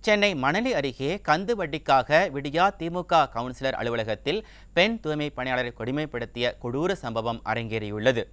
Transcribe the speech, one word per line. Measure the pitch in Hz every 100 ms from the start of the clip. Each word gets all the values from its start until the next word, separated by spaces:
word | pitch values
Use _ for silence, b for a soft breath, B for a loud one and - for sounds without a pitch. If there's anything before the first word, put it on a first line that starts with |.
| -
சென்னை | 208 208 170
மணலி | 131 175 247 196
அருகே | 139 120 135 190 -
கந்து | 151 196 226
வட்டிக்காக | 170 156 - 135 120 151 190
விடியா | 139 143 151 190 -
தி | 165
மு | 175 175
க | 170 143
கவுன்சிலர் | 117 123 123 131 131
அலுவலகத்தில் | 117 117 110 104 - 190 - B B -
பெண் | 196 226
தூய்மை | 151 151 147 -
பணியாளரை | 127 127 123 117
கொடுமைப்படுத்திய | 113 139 151 123 117 120 120 -
கொடூர | 123 127 175 190
சம்பவம் | 120 113 113 117 -
அரங்கேறியுள்ளது. | 113 113 110 107 104 110 120 101